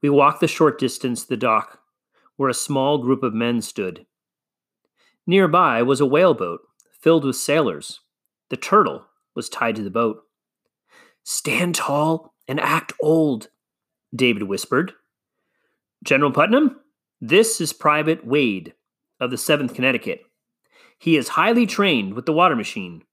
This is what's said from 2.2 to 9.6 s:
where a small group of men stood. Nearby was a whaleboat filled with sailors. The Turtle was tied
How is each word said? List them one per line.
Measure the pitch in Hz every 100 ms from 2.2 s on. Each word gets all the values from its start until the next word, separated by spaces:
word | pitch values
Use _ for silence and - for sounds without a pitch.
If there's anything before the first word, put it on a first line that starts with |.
| _
where | _ 135
a |
small | 120 - 139 135 147
group | 123 131
of | 127
men | 110 117 120
stood. | 107 - 95 85 _ _ _ _ _ _ _ _ _ _ _ _
Nearby | - 190 185 170 170 117
was | 123 131
a |
whaleboat | 143 147 185 143 87 85 _ _ _
filled | _ 160 165
with | 139 123
sailors. | - 151 135 76 - - _ _ _ _ _
The | 127
Turtle | - 208 143 - _ _ _ -
was | -
tied | -